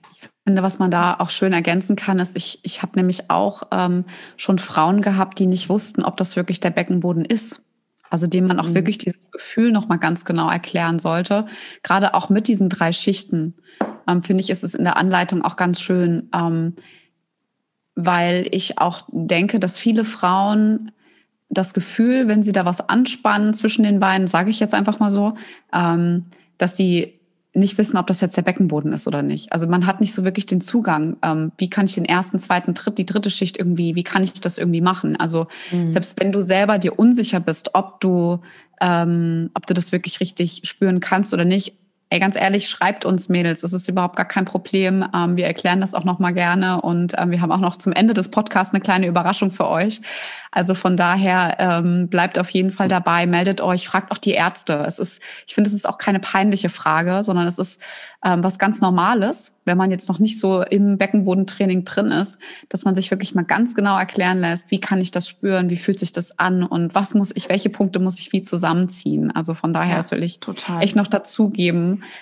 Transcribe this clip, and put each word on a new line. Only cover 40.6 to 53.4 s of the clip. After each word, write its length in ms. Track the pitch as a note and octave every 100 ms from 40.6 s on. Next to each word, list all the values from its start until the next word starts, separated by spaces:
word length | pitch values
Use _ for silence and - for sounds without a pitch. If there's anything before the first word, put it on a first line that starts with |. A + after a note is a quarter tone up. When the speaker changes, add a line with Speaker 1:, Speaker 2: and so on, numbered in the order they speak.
| -
Speaker 1:
spüren 340 | - G3 F3+
kannst 340 | - F#3+ G3
oder 100 | F3
nicht, 320 | F3 G3 - - _ _ _
ey, 80 | F3
ganz 160 | F#3+ F#3+
ehrlich, 320 | F#3+ G3 -
schreibt 380 | - F#3 G#3 -
uns, 240 | F#3 -
Mädels, 320 | F3+ E3+ D#3
es 100 | E3+
ist 160 | F3+ F#3
überhaupt 280 | F#3 F3+ -
gar 120 | G#3
kein 160 | G3
Problem. 640 | F#3 F#3 - F#3+ F#3 F#3+ F#3+
Ähm, 220 | F3+ F3 F3+
wir 100 | E3+
erklären 340 | E3+ F3+ F#3
das 140 | F#3+
auch 120 | F#3+ F3+
noch 120 | F3
mal 140 | F3+
gerne 500 | F3+ F3 F#3 F#3 F3+
und, 320 | - E3+ F3 -
ähm, 100 | F3
wir 100 | F3
haben 120 | E3
auch 80 | F#3
noch 160 | F3+ -
zum 180 | F#3+
Ende 220 | F3 A3 G#3
des 160 | F#3+
Podcasts 420 | A3 G#3+ F#3+ G3
eine 80 | F#3+
kleine 240 | F#3+ F#3 F3+
Überraschung 460 | F3 E3+ G3+ G3
für 160 | F#3 D3+
euch. 340 | D#3 G#3 G#3+ - - - - -
Also 220 | G3 F3+
von 240 | F#3 F#3 F3
daher, 600 | F3 F#3+ G3 F#3 F3 -
ähm, 480 | F#3 E3+ F3 F3 F3
bleibt 300 | F3 F3+ -
auf 100 | F#3
jeden 220 | F#3+ F#3+
Fall 160 | F#3+ F#3+
dabei, 400 | F#3 F3+ E3+ F3
meldet 340 | F3